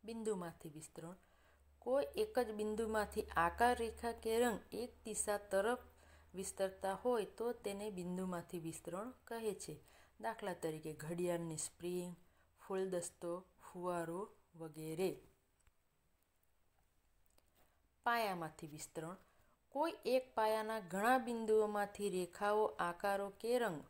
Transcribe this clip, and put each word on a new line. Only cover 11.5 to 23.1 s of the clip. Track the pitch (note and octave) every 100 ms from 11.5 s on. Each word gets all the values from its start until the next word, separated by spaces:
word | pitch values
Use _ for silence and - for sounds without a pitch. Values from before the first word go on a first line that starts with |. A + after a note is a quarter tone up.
| D#3
સ્પ્રિંગ, | - - F3 F3+ F3+ F3 - _ _ _ -
ફૂલદસ્તો, | F#3+ F#3+ F3+ F3 - F3 F3
ફુવારો | F#3+ _ - F#3 F3+ F3 E3 E3+ A3 - _
વગેરે. | E3 D#3+ D3+ D#3 D#3+ F#3+ - - _ _ _ - _ _ _ _ _ _ _ _ _ _ _ _ _ _ _ _ _ _ _ _ _ _ _
પાયામાંથી | - A#3 A3 F3+ D#3 - D#3+
વિસ્તરણ. | D3 - - D#3 F#3+ - _ _ _ _
કોઈ | C4+ D#4+ -
એક | - B3+ B3+
પાયાના | - A3 A3 G#3+ A3
ઘણા | F3+ F3+ A3 C4
બિંદુઓમાંથી | A#3 A#3 A3 A3 G#3+ G#3 G3+ G3+ G3+
રેખાઓ, | F#3 F3+ - G#3 G#3
આકારો | G#3+ - F3 E3+ G3+